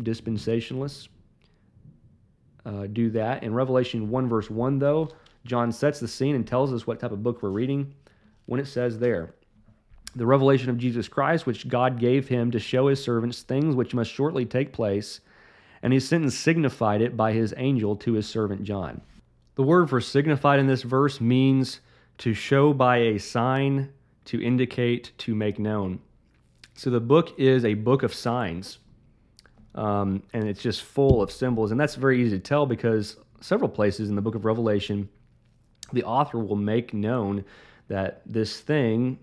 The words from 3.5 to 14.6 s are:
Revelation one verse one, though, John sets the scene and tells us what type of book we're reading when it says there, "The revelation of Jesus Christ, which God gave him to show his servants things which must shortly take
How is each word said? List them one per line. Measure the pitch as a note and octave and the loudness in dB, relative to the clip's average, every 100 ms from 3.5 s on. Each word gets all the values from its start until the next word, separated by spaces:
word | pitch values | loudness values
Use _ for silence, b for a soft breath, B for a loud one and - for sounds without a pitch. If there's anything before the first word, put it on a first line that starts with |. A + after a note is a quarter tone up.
Revelation | A#2 C3 B2+ B2 A#2 G#2+ | -2 0 0 0 -4 -4
one | B2+ B2+ | -2 0
verse | A2+ - | -2 -2
one, | A2 B2+ C#3 | -4 -2 0
though, | C#3 D3+ D#3+ B B B | 2 0 -2 B B B
John | A#2 A#2+ A#2+ | -6 -2 -2
sets | A2+ D3 D3 | 0 -2 -2
the | A#2 | -8
scene | - C#3 | -2 0
and | C#3 A2 | 0 0
tells | B2 C#3 | 0 0
us | B2 A#2 | -2 -4
what | A2 | -6
type | B2 | -6
of | G#2 | -4
book | A#2 A#2+ | -4 -4
we're | G2+ | -4
reading | G2 B2+ C#3 C#3 - b b b b - | -2 -2 -2 -4 -10 b b b b -6
when | B2 | -6
it | C#3 | -4
says | B2 B2 A2 | -2 -2 0
there, | A#2+ F#2+ E2 - _ _ _ _ _ - - B2+ | 0 0 -4 -12 _ _ _ _ _ -20 -14 -2
"The | A#2 | 4
revelation | C#3 C3+ C#3 B2+ | 6 6 4 2
of | A#2+ | -2
Jesus | B2 A#2 G#2+ | -2 -2 -4
Christ, | - C#3+ E3 C#3 | -2 0 0 -2
which | A2+ B2+ | -6 -4
God | B2 B2+ A#2+ | 0 2 2
gave | A#2+ C3+ C3+ | 2 2 2
him | B2 A#2+ | 0 0
to | A#2 | -2
show | - B2+ C#3 | -2 2 2
his | C#3 | 2
servants | B2 A#2 A#2 A#2+ | 0 -2 -2 -6
things | - C3+ D#3 | -4 0 0
which | B2+ A#2+ | 0 0
must | B2 A2 | -2 -2
shortly | - D3 E3 | -2 -2 0
take | A#2+ B2+ | -2 -2